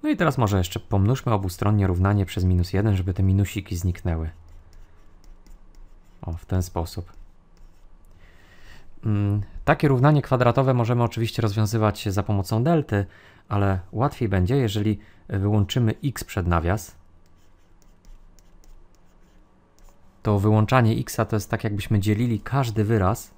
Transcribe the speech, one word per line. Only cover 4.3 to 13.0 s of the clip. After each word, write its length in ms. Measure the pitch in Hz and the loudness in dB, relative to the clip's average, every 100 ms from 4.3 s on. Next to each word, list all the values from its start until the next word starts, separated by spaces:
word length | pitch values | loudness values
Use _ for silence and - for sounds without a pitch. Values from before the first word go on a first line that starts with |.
| - - - - - - - - - - - - - - - - - - - | -10 -20 -20 -20 -20 -20 -20 -20 -20 -20 -20 -20 -20 -20 -20 -20 -20 -20 -16
O, 100 | - | -10
w 140 | 85 - | -10 -4
ten 160 | 92 | -2
sposób. 500 | 92 - 82 - 90 - - - _ - - - - - - - - - - - - - - - | -2 -4 -6 -8 -14 -16 -20 -20 _ -20 -20 -20 -20 -20 -20 -20 -20 -20 -20 -20 -20 -20 -18 -8
Mm, 380 | 113 104 101 104 104 - | -2 0 0 -2 -4 -8
takie 240 | - 156 151 | 0 2 4
równanie 340 | 131 139 151 | 4 4 4
kwadratowe 520 | - 127 120 120 135 | 2 2 2 4 2
możemy 280 | 127 117 123 | 2 2 2
oczywiście 400 | 120 - 113 - | 0 0 -4 0
rozwiązywać 680 | 113 101 107 110 107 104 - | -2 0 0 2 0 0 -4
za 140 | 101 | -2
pomocą 420 | 101 104 95 113 | -2 -2 0 0
delty, 420 | 131 170 143 104 | 2 2 2 -2